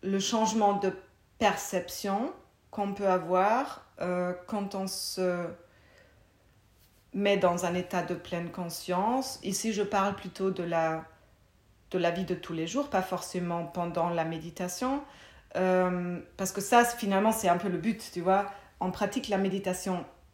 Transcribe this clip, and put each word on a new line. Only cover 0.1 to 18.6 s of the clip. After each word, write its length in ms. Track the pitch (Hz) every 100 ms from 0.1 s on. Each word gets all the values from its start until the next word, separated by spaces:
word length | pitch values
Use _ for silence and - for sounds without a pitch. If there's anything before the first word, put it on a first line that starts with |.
| 196
changement 560 | 190 226 220 220 202
de 180 | 202 190 185 - _ _ _
perception 920 | 214 190 - 185 175 - 202 196 277 370 - _ _
qu'on 220 | - 202
peut 160 | 196 196
avoir, 800 | 185 165 180 196 233 277 - - -
euh, 320 | 180 180 180 180 -
quand 280 | 214 196
on 120 | 196 190
se 600 | - - - 185 180 170 - - _ _ - - _ _ _ _ _ _ _ _ _ _
met 220 | 190 202 196
dans 260 | 185 175
un 100 | 180
état 280 | 180 180 185
de 120 | 175
pleine 360 | 175 - 170 170
conscience. 880 | - 170 - - 180 208 254 262 -
Ici, 300 | - 196 226
je 100 | 208
parle 320 | 202 202 196 196
plutôt 340 | 185 - 190
de 120 | 185
la, 420 | 170 165 160 160 170 - _ _ _ _ _ _ _
de 80 | 185
la 120 | 170
vie 140 | 170
de 100 | 185
tous 180 | 180 -
les 140 | 165 165
jours, 220 | 233 277
pas 120 | 196
forcément 600 | 185 185 - 185 175 170
pendant 460 | 165 185 170 170 175
la 140 | 170
méditation, 800 | 165 165 160 160 180 - 254 277 285 - - - _ -
euh, 600 | 185 185 185 180 175 175 - -
parce 160 | 190
que 80 | -
ça, 240 | 190 240
c'est, 140 | 240 -
finalement, 340 | 202 190 214
c'est 160 | 220 190
un 80 | 175
peu 120 | 202
le 100 | 175
but, 320 | 185 - -
tu 80 | 175
vois. 260 | 175 190 202 -